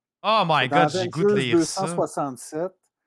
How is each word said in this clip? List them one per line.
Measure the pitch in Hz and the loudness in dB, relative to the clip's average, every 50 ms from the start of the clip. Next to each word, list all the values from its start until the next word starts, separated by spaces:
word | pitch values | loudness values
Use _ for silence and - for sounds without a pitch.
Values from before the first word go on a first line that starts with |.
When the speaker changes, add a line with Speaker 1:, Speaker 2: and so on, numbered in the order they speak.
| _ _ _ _ - | _ _ _ _ -2
Speaker 1:
Oh | 202 220 220 185 | 0 2 2 2
my | 165 156 139 127 | 2 2 0 0
Speaker 2:
C'est | 127 | 2
dans | 143 170 | 4 2
Speaker 1:
God, | 165 151 | 2 2
j'ai | 147 190 185 180 | 0 -2 -4 -4
goût | - 156 196 | -2 0 2
de | 208 | 2
Speaker 2:
Avengers | 208 202 - | 2 2 2
Speaker 1:
lire | - 175 170 160 | 2 2 2 2
ça. | - - 190 | 2 -2 -4
Speaker 2:
deux | 190 | -4
cent | 160 175 | -2 -2
soixante-sept | 160 160 151 - 175 147 143 127 - - - 156 156 175 185 _ _ _ _ _ _ _ | -2 -4 -2 -2 -4 -4 -4 -6 -10 -14 -10 -6 -6 -6 -6 _ _ _ _ _ _ _